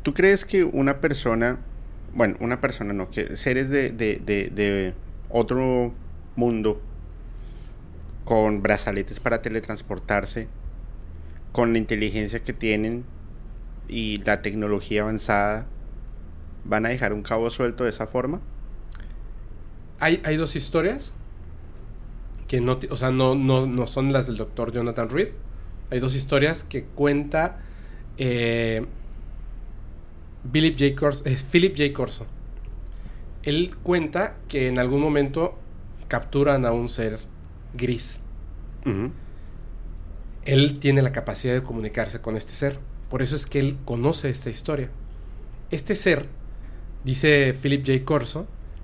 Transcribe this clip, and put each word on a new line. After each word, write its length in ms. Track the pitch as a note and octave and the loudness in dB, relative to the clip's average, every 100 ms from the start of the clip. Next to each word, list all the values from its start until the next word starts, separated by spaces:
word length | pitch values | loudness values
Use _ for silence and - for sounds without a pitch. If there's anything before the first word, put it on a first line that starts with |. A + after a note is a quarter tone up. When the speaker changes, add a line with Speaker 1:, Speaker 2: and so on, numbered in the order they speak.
Speaker 1:
¿Tú 120 | - | 0
crees 300 | C#3+ F#3+ G3 - | 6 6 6 4
que 180 | G3 | 4
una 380 | E3 - C#3 C#3 | 4 4 2 2
persona, 580 | D#3 C#3 B2 A2+ A#2 B2 - - - - - | 0 2 2 4 2 0 -8 -10 -12 -12 -8
bueno, 220 | C3+ G#2+ F#2+ | 2 2 4
una 220 | A#2 B2+ | -2 0
persona 320 | C3+ B2+ G#2 | 0 -2 -2
no, 180 | G2+ F#2 | -2 -2
que 240 | - - G#2 | -4 -4 -2
seres 340 | C#3 B2+ C3+ | 0 2 2
de, 220 | C#3 C3 | 2 0
de, 240 | A2+ A2 G2+ | 0 0 0
de, 340 | - G2+ F#2+ | 0 0 0
de 440 | F#2+ G2+ G2 F#2 - - - - | 2 2 2 0 -4 -12 -12 0
otro 640 | A2+ A#2 B2+ C3 B2+ A#2+ - - - - - | 2 2 2 4 2 2 -4 -12 -12 -8 0
mundo 460 | A#2+ A2+ G#2+ G#2+ - - - - - - - - - - - - - - | 2 4 2 0 -6 -12 -12 -12 -12 -12 -12 -12 -12 -14 -14 -14 -12 -10
con 380 | - A2+ G#2+ G#2 | 2 6 6 4
brazaletes 580 | G#2 G#2 - G2+ - - | 4 4 2 -2 -2 -2
para 220 | A#2+ A2+ | 0 0
teletransportarse, 1040 | A#2 A2 G#2+ G#2 - F#2 - G2+ G2 A#2 - - - - - - - - - - - | 0 -4 -4 -8 -6 -8 2 2 2 -6 -8 -8 -10 -8 -10 -10 -10 -10 -10 -10 -4
con 220 | - A#2 | 4 6
la 60 | A2+ | 6
inteligencia 600 | G#2+ A2 G#2+ G#2+ G#2 A2+ | 2 2 2 0 -2 -2
que 120 | - | -4
tienen 500 | A#2+ A2+ G#2+ A2 A#2+ B2 - - - - - - - - | 0 2 4 2 -2 -6 -12 -14 -12 -12 -12 -10 -10 -6
y 300 | A#2 G#2+ G#2 | -4 -2 0
la 220 | G2 G#2 | 2 2
tecnología 600 | G#2+ G#2+ G#2 G2+ - G#2 | 0 0 0 0 2 0
avanzada, 680 | G#2+ A2 - G#2 G#2 G#2+ - - - - - - - - - - | 2 -2 2 2 4 0 -6 -10 -10 -10 -10 -12 -12 -12 -12 -10
van 220 | - G#2+ A2+ | 0 2 2
a 40 | |
dejar 240 | B2 G#2+ | 0 0
un 80 | G#2+ | 0
cabo 280 | G2+ A2+ A#2 | 0 2 2
suelto 340 | A#2 A#2+ A#2+ | 2 0 2
de 60 | B2 | 0
esa 180 | - A2 | 0 -2
forma? 320 | B2+ B2+ F3 - - - - - - - - - - - - - - - - | 0 0 -4 -6 -10 -8 -10 -10 -10 -10 -8 -10 -10 -10 -12 -12 -12 -14 0
Speaker 2:
Hay, 220 | D#3+ E3+ | 2 4
hay 140 | - D#3 | 2 0
dos 180 | D#3+ D3 | 0 -2
historias 580 | C3+ E3 E3+ C#4 - - - - - - - - - - - - - - - | 0 2 2 -2 -8 -12 -12 -12 -12 -12 -12 -12 -12 -12 -12 -12 -10 -10 -2
que 140 | B2+ | 2
no 160 | B2 B2+ | 2 0
ti-, 100 | - | -2
o 60 | B2 | 0
sea, 160 | C3 | 2
no, 240 | C3 C3 C3+ | 6 6 6
no, 320 | C3+ C3 C3 | 6 6 4
no 200 | B2 A#2 | 0 0
son 260 | - C3+ | 2 4
las 140 | C3+ B2 | 4 2
del 100 | A2 | -2
doctor 340 | G#2+ - A#2 | -4 -2 -2
Jonathan 380 | A#2+ A#2 A#2 A2+ | 0 0 0 0
Reed. 200 | C#3 G#3+ - - - - - - | 2 0 -2 -10 -10 -10 -10 -2
Hay 80 | B2+ | 0
dos 160 | B2+ C3 | 0 0
historias 480 | C3 C#3+ D3 E3+ | 2 4 4 2
que 200 | - C3 | -4 -6
cuenta... 760 | - - C#3+ C#3+ D3 D#3 E3 - - - - - - - | -6 2 4 4 2 0 0 -2 -12 -12 -12 -12 -12 -2
Eh, 680 | C3 A#2+ A#2 A#2 A2+ A2 - - - - - - - - - - - - - - - - C3 | 0 2 2 2 2 0 -2 -8 -10 -10 -10 -10 -10 -10 -10 -12 -12 -12 -14 -14 -14 -10 0
Philip 280 | D3+ D#3+ D#3 | 4 4 6
J. 160 | C#3 C3+ | 4 6
Corso, 260 | D3 C#3 C#3 | 2 2 0
eh, 120 | B2+ - | 0 4
Philip 240 | F3 F#3 C#3+ | 6 6 4
J. 160 | C#3+ | 2
Corso. 320 | C#3 B2 - G#2+ - - - - - - - - - - - | 2 -4 -4 -10 -10 -10 -10 -8 -8 -10 -10 -10 -10 -10 -6
Él 320 | D3 D3+ F3 - | 0 2 2 -2
cuenta 540 | - F3 D3+ F3 G#3+ - - | 2 2 4 0 0 -2 -4
que 220 | C#3+ B2+ | 0 2
en 100 | B2+ | 4
algún 220 | B2 C#3 | 4 4
momento 580 | D3+ D3 C#3 C#3 E3 - - - - - - | 6 4 4 2 0 -2 -12 -12 -12 -12 -2
capturan 580 | A#2+ - C#3 C#3 C3+ B2 | -2 2 4 6 6 4
a 60 | |
un 160 | A#2 A#2+ | 2 0
ser 320 | - A2+ A2 - - - - - B2+ | 0 -2 -2 -10 -14 -14 -14 -12 -2
gris. 440 | B2+ A#2 - - - - - - - - C#4 | 0 0 -4 -10 -10 -10 -10 -10 -10 -4 -2
Speaker 1:
Ujú. 260 | G3 A#2+ - - - - - - - - - - - - - - | 0 -2 -4 -10 -12 -10 -10 -10 -10 -10 -10 -10 -10 -10 -8 4
Speaker 2:
Él 340 | C#3 C#3+ C#3 | 6 6 6
tiene 220 | C#3 C#3 | 6 6
la 100 | C3 | 6
capacidad 420 | C3 A2+ G#2 B2+ | 2 -4 -2 0
de 100 | B2+ | 0
comunicarse 580 | B2+ A2+ G#2+ A#2+ - - | -2 -4 -2 -2 -2 -4
con 160 | - A2 | -4 -4
este 160 | - | -4
ser. 240 | - C#3 C#3 - - - | -2 -2 -2 -10 -10 -6
Por 120 | B2+ | -2
eso 140 | C3 D3 | 0 0
es 100 | - | 0
que 140 | C#3+ | 2
él 180 | C3+ C#3 - | 2 0 -4
conoce 440 | A#2 C3 D#3+ C#3+ | 2 2 2 -2
esta 200 | A#2+ - | -2 -6
historia. 400 | G#2+ - D3 B2+ - - - - - - - - | -6 -4 -2 -4 -8 -10 -10 -10 -10 -10 -12 -6
Este 240 | D#3 - G3 | -6 -2 2
ser, 320 | G3 D3+ - - - - - - - - | 4 4 0 -8 -10 -10 -10 -10 -10 -6
dice 520 | C3 C3 D3+ D3 C3+ B2+ | -2 4 8 8 6 4
Philip 260 | C#3 C#3 C3 | 2 2 4
J. 180 | C3 | 2
Corso, 440 | C3 - A#2+ D#3 G3+ - - - | 4 2 2 -6 -8 -12 -12 -12